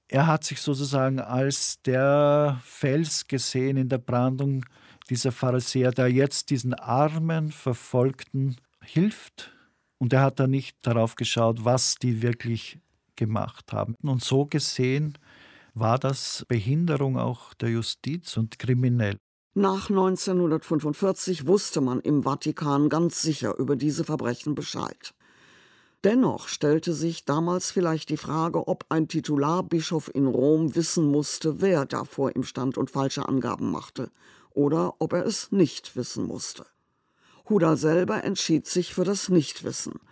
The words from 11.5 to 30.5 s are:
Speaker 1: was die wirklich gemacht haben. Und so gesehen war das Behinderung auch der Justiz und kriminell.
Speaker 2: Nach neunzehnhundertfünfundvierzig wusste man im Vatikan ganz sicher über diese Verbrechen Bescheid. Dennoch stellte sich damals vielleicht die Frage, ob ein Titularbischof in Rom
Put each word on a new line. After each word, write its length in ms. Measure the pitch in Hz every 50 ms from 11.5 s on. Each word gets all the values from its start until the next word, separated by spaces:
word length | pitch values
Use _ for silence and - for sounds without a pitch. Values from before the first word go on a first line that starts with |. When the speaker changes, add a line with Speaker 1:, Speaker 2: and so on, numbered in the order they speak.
| 113 113 110
Speaker 1:
was 300 | 120 123 127 - - -
die 260 | - - 127 117 110
wirklich 580 | 117 120 117 - - 120 117 113 - - - - _ _ _ _ _ _ -
gemacht 560 | - 120 107 107 104 98 - - - - - -
haben. 220 | 104 101 107 113 -
Und 220 | - 147 131 120 -
so 220 | - 135 135 143
gesehen 720 | 143 - 151 - - - - 127 127 131 143 151 151 143 - _ _ - - - - - - _ _ -
war 240 | 110 113 110 120
das 460 | 135 - 131 139 - - - - - - -
Behinderung 680 | 123 117 95 113 139 160 175 170 151 135 139 135 131
auch 360 | 123 117 120 123 - - - -
der 160 | - 117 117
Justiz 680 | 117 117 110 - - _ - 127 151 175 - - -
und 240 | 113 113 110 - -
kriminell. 560 | - 120 127 123 127 127 120 120 107 101 101 - _ _ _ _ _ _ -
Speaker 2:
Nach 360 | 196 202 190 190 196 - -
neunzehnhundertfünfundvierzig 1600 | 202 190 185 185 185 175 - 202 185 180 175 160 147 156 - - 170 151 151 151 147 - 196 190 185 - - - 185 156 135
wusste 320 | 135 185 208 - - - 170
man 220 | 135 127 127 -
im 220 | - 113 151 143 120
Vatikan 640 | 139 139 - - 156 147 - 160 147 139 139 147 147
ganz 320 | 151 156 170 170 160 -
sicher 340 | - 160 147 - 123 107 -
über 200 | - 135 127 147
diese 260 | 123 131 151 139 139 160
Verbrechen 500 | - 156 139 117 117 120 - - 151 151
Bescheid. 600 | 151 143 - - 120 - - - _ - - _ _ _ _ _ _ _ - - - _ _ _ _ _ _ _ _ -
Dennoch 460 | 190 226 254 254 160 107 95 - -
stellte 440 | - - - 147 151 160 156 175 165
sich 300 | 147 156 170 165 - -
damals 480 | - 143 156 165 170 180 185 180 -
vielleicht 380 | - 202 175 165 160 156 - -
die 80 | 160
Frage, 500 | 147 - 131 143 160 160 170 151 165 -
ob 160 | - 180 - - -
ein 180 | 156 160 160
Titularbischof 1080 | 156 - 160 - - 147 139 139 147 170 185 165 139 - 165 156 - 175 156 - - -
in 140 | 135 139
Rom 480 | 131 120 - 127 147